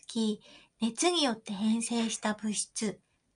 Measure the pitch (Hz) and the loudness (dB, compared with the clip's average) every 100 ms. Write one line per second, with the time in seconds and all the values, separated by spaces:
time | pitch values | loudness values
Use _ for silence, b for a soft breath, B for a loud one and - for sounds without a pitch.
0 | - 233 220 208 b b b _ 226 226 | -6 -2 0 0 b b b _ -2 2
1 | 339 349 285 220 - 190 220 226 226 233 | 2 4 2 0 -6 -2 2 2 0 0
2 | 226 - 214 214 220 202 - - 220 185 | -2 -2 -2 -2 -2 -4 -4 -4 -4 -4
3 | _ _ _ | _ _ _